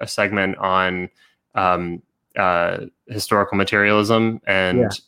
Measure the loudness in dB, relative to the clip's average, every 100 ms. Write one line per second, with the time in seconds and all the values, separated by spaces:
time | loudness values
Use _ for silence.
0 | -10 -2 -2 0 -2 -2 0 2 0 -2
1 | -8 _ _ _ _ -2 0 0 -2 -8
2 | _ _ _ -2 0 2 0 -4 -8 _
3 | -12 -10 -2 0 2 0 0 2 4 2
4 | 2 2 2 -2 -2 0 2 2 0 -2